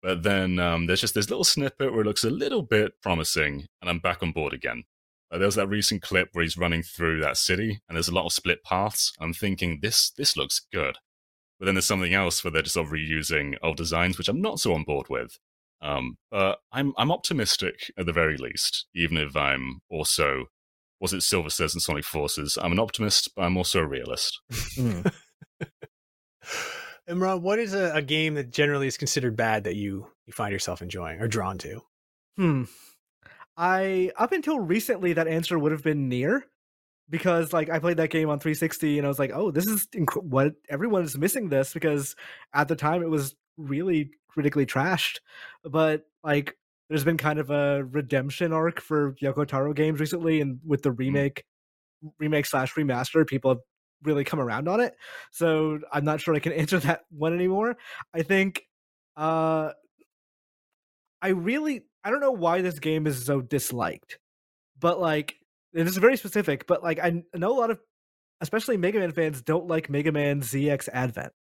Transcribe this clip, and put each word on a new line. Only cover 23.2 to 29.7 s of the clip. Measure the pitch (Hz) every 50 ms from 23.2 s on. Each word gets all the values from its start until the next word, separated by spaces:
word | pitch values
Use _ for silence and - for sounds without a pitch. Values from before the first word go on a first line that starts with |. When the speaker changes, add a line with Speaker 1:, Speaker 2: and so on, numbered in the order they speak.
| - - _
Speaker 1:
but | - 92
I'm | 87 90
also | 92 90 - - 95
a | 82
realist. | 76 69 65 60 62 64 62 - - - - _ _ 123 - - - -
Speaker 2:
Mm. | - 127 117 101 87 95 185 - - _ _ _ _ - _ _ _
Speaker 3:
<laughs> | - - _ _ - - _ _ _ _ _ _ _ _ _ _ - - - - - - - - - - - - _ -
Imran, | 175 180 185 185 190 180
what | 170 185 202 220
is | 233 208 190
a, | 202 190 175 151
a | 156 147
game | 135 151 156 156 160 151
that | 147 135 120 -
generally | - 147 147 147 139 139
is | 131 120 -
considered | 143 127 - 143 127 123 110
bad | 110 117 113 110 107 101
that | 104